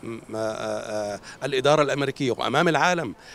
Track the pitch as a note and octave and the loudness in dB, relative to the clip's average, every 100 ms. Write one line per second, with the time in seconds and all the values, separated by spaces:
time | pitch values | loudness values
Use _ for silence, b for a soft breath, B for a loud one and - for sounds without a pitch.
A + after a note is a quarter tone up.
0 | A#2 A2+ - A2 A2 G#2+ A2 G#2+ A2+ G#2+ | -10 -12 -10 -4 -4 -4 -4 -6 -4 -6
1 | G#2 G2+ B B C3+ C3+ C3 D3+ C#3+ C#3 | -4 -6 B B -4 0 4 4 4 2
2 | C3 - C3+ A2+ A2 C3 F3 D3+ E3 F3+ | -2 0 -2 0 0 2 4 4 4 2
3 | C3+ F2 B | -2 -8 B